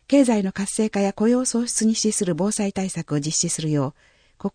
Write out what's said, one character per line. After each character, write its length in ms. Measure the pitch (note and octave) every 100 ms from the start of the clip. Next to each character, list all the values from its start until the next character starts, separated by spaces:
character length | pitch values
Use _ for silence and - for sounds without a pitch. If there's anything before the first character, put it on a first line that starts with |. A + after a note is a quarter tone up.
| -
経 180 | C#4 B3
済 160 | G#3+
の 100 | G3
活 200 | - G3+
性 160 | - A3
化 100 | G3+
や 140 | G3
雇 140 | - G#3+
用 180 | B3 B3+
創 200 | A#3 A#3+
出 200 | - A3
に 80 |
資 180 | A3 A3
す 120 | - F3+
る 80 |
防 160 | D#3 G3+
災 240 | G#3+ G3+
対 160 | G3 F#3+
策 240 | E3 -
を 40 | D3
実 140 | D3
施 160 | - E3+
す 140 | -
る 80 | D#3
よ 240 | D3 C3+ - _ _ _ _
う、 0 |
国 140 | G3+